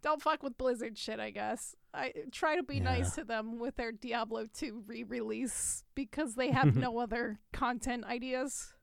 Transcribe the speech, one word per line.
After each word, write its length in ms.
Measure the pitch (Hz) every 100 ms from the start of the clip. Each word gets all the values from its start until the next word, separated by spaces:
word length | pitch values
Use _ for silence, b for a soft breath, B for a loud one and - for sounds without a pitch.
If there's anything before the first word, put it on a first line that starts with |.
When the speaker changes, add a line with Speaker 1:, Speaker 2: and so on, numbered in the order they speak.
Speaker 1:
Don't 200 | 302 302
fuck 220 | 302 302
with 140 | 277 240
Blizzard 400 | 254 247 233 214
shit, 200 | - 220
I 120 | 214
guess. 460 | 208 208 220 - - _
I 180 | 277 262 - 285
try 260 | - 320 311
to 60 |
be 120 | 269 285
Speaker 2:
Yeah. 80 |
Speaker 1:
nice 320 | 254 254 - -
to 80 |
them 340 | 220 226 220 233
with 200 | 233 -
their 160 | 233
Diablo 540 | 220 247 233 226 226 220
two 300 | - 302 214 202
re-release 1000 | 226 220 240 220 220 247 - - - - -
because 400 | 277 - 302 226
they 160 | 254
have 240 | 254 262 247
Speaker 2:
<laughs> 0 |
Speaker 1:
no 220 | 254 233
other 400 | 240 233 240 208 _
content 500 | - 247 247 269 240 -
ideas. 680 | 240 254 254 269 - - -